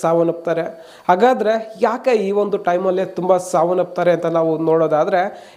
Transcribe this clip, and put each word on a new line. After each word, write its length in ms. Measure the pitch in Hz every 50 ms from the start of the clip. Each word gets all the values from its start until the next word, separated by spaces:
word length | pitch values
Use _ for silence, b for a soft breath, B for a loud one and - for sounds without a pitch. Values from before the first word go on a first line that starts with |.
ಸಾವನ್ನಪ್ತಾರೆ. 640 | - 165 165 170 165 165 165 - - 175 160 165 170 - - B B B B B B -
ಹಾಗಾದ್ರೆ 640 | 180 190 233 254 254 202 202 214 226 226 220 - - 185
ಯಾಕೆ 300 | 233 214 233 240 - 262
ಈ 200 | 240 214 190 196
ಒಂದು 260 | 202 208 208 202 202
ಟೈಮಲ್ಲೇ 480 | 196 - 180 175 180 190 190 180 185 185
ತುಂಬ 320 | 185 - 175 180 185 185
ಸಾವನ್ನಪ್ತಾರೆ 760 | 180 180 - 180 160 165 175 185 185 175 180 - 175 175 175
ಅಂತ 140 | 170 160 170
ನಾವು 320 | 165 165 165 165 160 156
ನೋಡೋದಾದ್ರೆ, 960 | 156 160 160 160 165 160 156 156 147 165 196 196 175 185 202 - - - - -